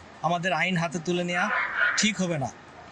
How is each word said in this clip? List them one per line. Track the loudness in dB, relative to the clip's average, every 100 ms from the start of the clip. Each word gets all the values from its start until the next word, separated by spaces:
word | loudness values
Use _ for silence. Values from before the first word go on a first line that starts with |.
| -10 -4
আমাদের | 0 2 2
আইন | 2 2 2
হাতে | 0 -2
তুলে | 0 0
নেওয়া | 0 0 0 0 -2 0 2 4
ঠিক | 2 2
হবে | 0 0
না। | -4 -6 -16 -18 -18